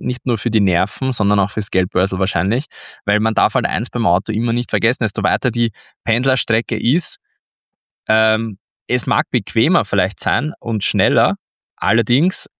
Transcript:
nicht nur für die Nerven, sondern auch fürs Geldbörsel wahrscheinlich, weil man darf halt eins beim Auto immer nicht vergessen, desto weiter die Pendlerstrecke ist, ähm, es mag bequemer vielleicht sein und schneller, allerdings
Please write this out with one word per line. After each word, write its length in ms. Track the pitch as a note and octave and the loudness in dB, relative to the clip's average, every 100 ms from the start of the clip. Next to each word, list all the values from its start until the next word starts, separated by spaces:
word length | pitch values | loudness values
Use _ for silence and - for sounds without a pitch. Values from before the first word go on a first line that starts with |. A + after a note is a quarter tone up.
nicht 240 | B2+ B2 | -6 -4
nur 140 | - A2+ | -2 -2
für 120 | A2+ | 0
die 120 | G#2+ | 2
Nerven, 500 | G2 E2+ F#2+ - C3 | 2 2 0 -2 -4
sondern 260 | B2+ G2+ G#2 | 0 2 2
auch 120 | F#2+ | 0
fürs 200 | - G#2 | -4 -2
Geldbörsel 480 | F#2 F#2 F2+ F#2+ F#2 | 0 0 0 0 0
wahrscheinlich, 460 | F#2+ - F#2+ A#2+ - - - - | 0 0 0 -2 -4 -14 -20 -8
weil 160 | - G#2 | -2 0
man 140 | A2 | 2
darf 180 | G#2+ G#2 C3 | 2 2 0
halt 100 | - | -2
eins 240 | E2 A#2+ | -4 -4
beim 160 | B2 G2+ | -2 0
Auto 260 | F2+ - | 0 0
immer 220 | G#2 A#2 | -2 -2
nicht 160 | A#2 A#2 | -2 -2
vergessen, 340 | G#2 A2 B2+ | 0 0 0
desto 180 | A2+ - | -2 0
weiter 280 | F#2+ G2 - | 0 0 0
die 200 | A#2+ A#2 - - _ | 0 -2 -2 -20 _
Pendlerstrecke 760 | - A2+ B2+ C3 - A2+ - A2 | -2 0 0 0 0 -2 -2 -2
ist, 380 | A#2+ D#3+ - - _ _ _ _ _ _ _ _ - | 0 0 -2 -10 _ _ _ _ _ _ _ _ 0
ähm, 480 | A2 A2 A2 A2+ G2+ _ _ - | 2 2 0 -2 -8 _ _ -4
es 200 | B2 - | -2 0
mag 240 | A2 - | -2 0
bequemer 540 | A#2+ - A2+ C#3+ F3+ | -4 -2 0 2 2
vielleicht 340 | G#2+ G2+ F#2 - | 0 0 -2 -2
sein 360 | - F#2+ D3 - | -2 -2 -2 -6
und 220 | A2+ A2 | -4 -4
schneller, 520 | - G2+ G#2+ C3 C3 G3 _ _ _ - | -2 0 2 2 2 0 _ _ _ -6
allerdings 720 | F#2 A2+ A2 B2 F3+ - - | 0 2 2 2 2 -2 -8